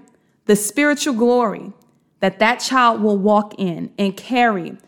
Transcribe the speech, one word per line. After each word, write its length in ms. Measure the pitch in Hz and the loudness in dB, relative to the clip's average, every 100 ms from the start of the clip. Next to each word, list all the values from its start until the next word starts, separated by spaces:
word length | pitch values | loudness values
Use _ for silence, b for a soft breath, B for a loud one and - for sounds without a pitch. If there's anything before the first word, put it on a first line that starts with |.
| - _ _ _ - | -18 _ _ _ 0
the 100 | 208 | 0
spiritual 580 | - - 294 294 311 | 0 0 0 0 -2
glory 600 | 226 240 247 226 160 202 - _ _ _ _ | 0 2 2 0 -4 -12 -18 _ _ _ _
that 200 | 190 180 | -4 0
that 180 | 214 247 | 0 0
child 440 | - 262 240 226 | -2 2 2 2
will 160 | 214 202 | 0 2
walk 380 | 196 208 214 - | 2 2 0 -4
in 340 | 190 165 170 - | -6 -4 -8 -4
and 200 | 196 190 | -4 -4
carry 600 | - 247 240 196 156 - | -4 0 2 0 -6 -14